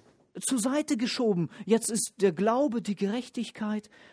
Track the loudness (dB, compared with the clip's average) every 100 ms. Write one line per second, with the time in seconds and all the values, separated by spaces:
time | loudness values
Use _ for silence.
0 | _ _ _ -8 -2 0 0 0 0 0
1 | 0 2 2 2 0 -4 2 2 2 -2
2 | -4 2 2 4 2 4 2 0 -4 -2
3 | -2 -2 -6 -8 -8 -6 -6 -6 -8 -18
4 | -20